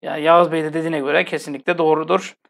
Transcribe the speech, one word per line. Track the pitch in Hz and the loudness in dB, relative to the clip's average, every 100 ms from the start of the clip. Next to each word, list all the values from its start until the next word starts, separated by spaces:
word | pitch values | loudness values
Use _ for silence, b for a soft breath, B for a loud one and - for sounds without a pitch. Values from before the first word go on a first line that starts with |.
Ya | 156 156 | -8 -4
Yağız | 151 170 170 | 4 6 6
Bey | 160 | 0
de | 156 | -4
dediğine | 156 160 160 | -4 -4 -4
göre | 135 156 175 | 0 0 0
kesinlikle | 160 - 139 - 175 | -6 -8 -10 -4 0
doğrudur. | 156 156 160 185 - - _ | 2 2 0 -2 -4 -18 _